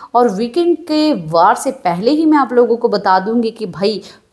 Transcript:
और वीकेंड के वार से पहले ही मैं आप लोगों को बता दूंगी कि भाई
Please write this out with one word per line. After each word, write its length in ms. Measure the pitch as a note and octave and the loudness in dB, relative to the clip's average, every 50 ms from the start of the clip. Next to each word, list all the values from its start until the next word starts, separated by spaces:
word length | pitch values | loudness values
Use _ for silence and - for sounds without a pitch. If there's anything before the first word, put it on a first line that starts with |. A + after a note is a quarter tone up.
| - - - | -12 -2 0
और 140 | A#3+ B3 A#3 | 2 2 2
वीकेंड 480 | F#3+ F#3+ A#3 A#3 A#3 F4 F4 F4 E4+ | 0 -2 -4 -4 -2 -2 0 0 0
के 360 | - - - D#4 D4+ D4+ D4+ C#4+ | -2 -2 -4 -2 0 0 0 0
वार 420 | F#3+ D#3+ D#3 E3 E3 F3 G3+ - | -2 -4 -2 2 4 4 4 2
से 160 | - - C#4 | 2 -2 -6
पहले 400 | B3+ - - F3+ E3+ F3 G#3 A#3+ | -6 -4 -4 -4 -2 0 0 0
ही 140 | D4+ D#4 E4 | 0 2 2
मैं 120 | D#4 D#4 | 2 2
आप 160 | C#4+ C4+ A3+ B3 | 2 2 0 2
लोगों 240 | A#3+ B3 A3 A#3 | 2 2 2 0
को 100 | A3+ A#3+ | -2 -2
बता 320 | G#3+ G#3 G3+ G3+ G3+ F#3 F#3+ | -2 -2 0 0 2 0 2
दूंगी 320 | F#3 G#3+ A3+ A#3+ A3+ A3+ | 0 0 -2 -2 -2 -4
कि 140 | A3 A3+ G#3+ | -6 -8 -12
भाई 360 | F3+ D3+ D#3 G3+ G#3 G#3+ F3+ - - - - _ _ | -10 -6 -4 -4 -2 -4 -4 -10 -16 -20 -20 _ _